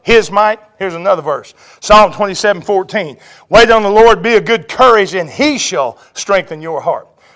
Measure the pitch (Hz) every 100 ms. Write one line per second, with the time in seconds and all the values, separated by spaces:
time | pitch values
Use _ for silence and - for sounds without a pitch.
0 | - 226 208 202 214 220 _ - 190 170
1 | 185 180 147 135 - _ - - - 208
2 | 208 - 202 180 214 185 185 196 185 220
3 | 165 127 - - - 196 233 226 202 214
4 | 226 202 208 220 170 226 147 - 254 226
5 | 190 185 160 - 294 269 - 170 127 -
6 | _ - - 190 165 156 160 151 156 120
7 | - _ _